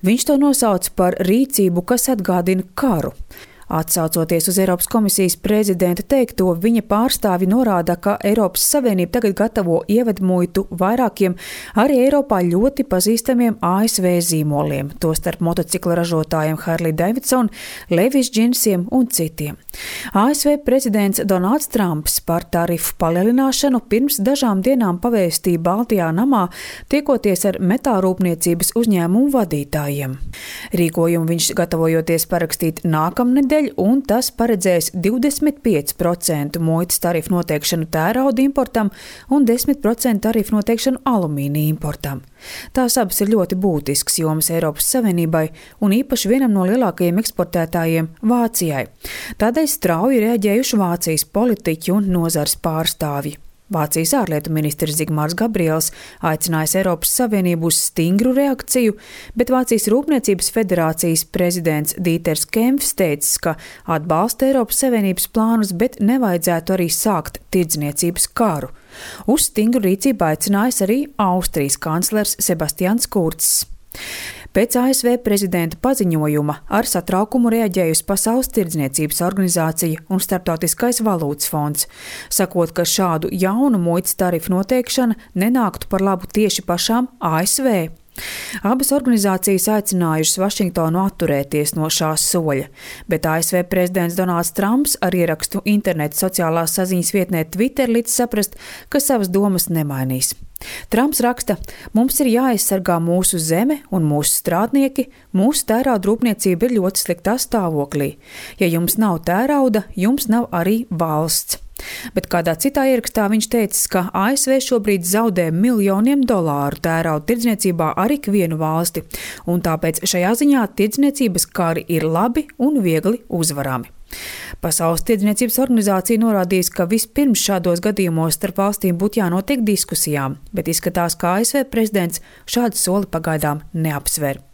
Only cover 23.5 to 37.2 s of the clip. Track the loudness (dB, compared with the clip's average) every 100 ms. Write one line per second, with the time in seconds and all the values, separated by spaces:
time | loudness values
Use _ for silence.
23.5 | 2 2 0 0 0 0 0 0 2 2
24.5 | 2 2 2 2 0 0 2 0 0 0
25.5 | 0 2 0 0 0 2 2 2 2 0
26.5 | -4 -14 -16 -2 -2 2 0 2 0 0
27.5 | 0 0 0 2 2 0 0 0 0 0
28.5 | 0 0 0 2 2 2 2 4 2 0
29.5 | -2 -2 -4 -4 -4 -4 -6 -8 -10 -14
30.5 | -14 -6 0 0 2 0 2 0 0 0
31.5 | 0 0 0 2 0 2 0 0 -2 -2
32.5 | -2 -2 -2 0 2 0 0 2 2 4
33.5 | 2 0 0 2 2 2 0 0 -2 0
34.5 | 2 2 2 0 -2 -2 2 0 2 -2
35.5 | 0 0 0 -2 -2 -2 0 -2 -2 -2
36.5 | -2 0 0 0 -2 0 -2